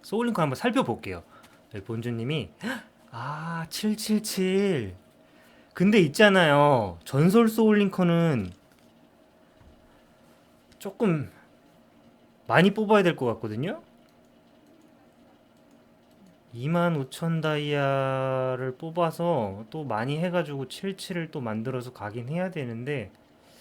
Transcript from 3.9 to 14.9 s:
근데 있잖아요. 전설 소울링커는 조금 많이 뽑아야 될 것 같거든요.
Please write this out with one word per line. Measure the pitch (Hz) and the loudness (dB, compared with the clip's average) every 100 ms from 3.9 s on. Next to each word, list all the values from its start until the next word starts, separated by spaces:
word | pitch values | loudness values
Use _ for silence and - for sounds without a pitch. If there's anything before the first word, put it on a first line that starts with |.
| 214 - 214 220 - 185 190 202 151 101 90 _ _ _ _ _ _ _ | -4 -2 -2 -2 -2 0 0 0 -2 -4 -10 _ _ _ _ _ _ _
근데 | - 190 220 | 0 4 6
있잖아요. | 147 - 208 190 160 143 147 127 101 85 | 4 6 6 8 6 6 6 4 2 -6
전설 | - 135 170 233 226 | -4 2 6 6 4
소울링커는 | 226 220 208 202 190 180 170 165 127 90 - _ _ _ _ _ _ _ _ _ _ - _ _ _ _ _ _ _ _ _ _ - | 4 4 4 2 2 2 4 2 0 -2 -10 _ _ _ _ _ _ _ _ _ _ -20 _ _ _ _ _ _ _ _ _ _ -16
조금 | 202 - 220 156 113 - _ _ _ _ _ _ _ _ _ _ - | -12 -2 0 0 -4 -14 _ _ _ _ _ _ _ _ _ _ 0
많이 | 120 196 | 4 4
뽑아야 | 202 208 214 | 2 2 4
될 | 175 151 | 4 0
것 | 123 110 | -2 -2
같거든요. | 110 110 165 320 - _ _ _ _ _ _ _ _ _ _ | -6 -6 -6 -8 -14 _ _ _ _ _ _ _ _ _ _